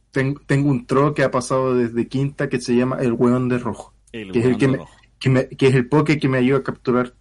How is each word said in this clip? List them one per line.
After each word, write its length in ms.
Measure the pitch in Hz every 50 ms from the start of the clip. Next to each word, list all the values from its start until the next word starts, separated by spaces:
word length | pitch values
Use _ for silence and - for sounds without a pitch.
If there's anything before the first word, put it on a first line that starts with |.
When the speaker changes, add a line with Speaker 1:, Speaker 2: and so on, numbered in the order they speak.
| _ _
Speaker 1:
ten-, 240 | - 139 131 135 143 143 -
tengo 240 | - 143 139 143 147
un 160 | 139 120 120
Tro 280 | - 131 135 143 151 147
que 80 | 151 135
ha 80 | 127
pasado 460 | - 127 123 - 135 131 131 131 127
desde 320 | 123 120 113 117 117 113 -
quinta 400 | - 131 139 139 143 - 147 139
que 120 | - 123
se 140 | - - 120
llama 220 | 120 123 131 131 -
el 120 | 139 123 117
weón 360 | 117 123 120 123 127 127 123
de 100 | 127 123
rojo. 360 | 123 117 101 - - - _ _ _ _ -
Speaker 2:
El 200 | 117 104 95 92
Speaker 1:
Que 80 | 120
es 40 | 117
el 40 | 127
Speaker 2:
weón 80 | 120 107
Speaker 1:
que 60 | 143
Speaker 2:
de 60 | 131 127
Speaker 1:
me, 60 | 90
Speaker 2:
rojo. 140 | 80 - - _ _ _ _ _
Speaker 1:
que 120 | - 135
me, 180 | 131 127 127 -
que 180 | - - 135 131
es 60 | 127
el 140 | 135 120 -
poke 300 | - 151 147 160 151 139
que 100 | - 135
me 100 | 131 127
ayuda 200 | 123 127 139 135
a 40 | 123
capturar 520 | - 110 - - - 123 123 123 123 - _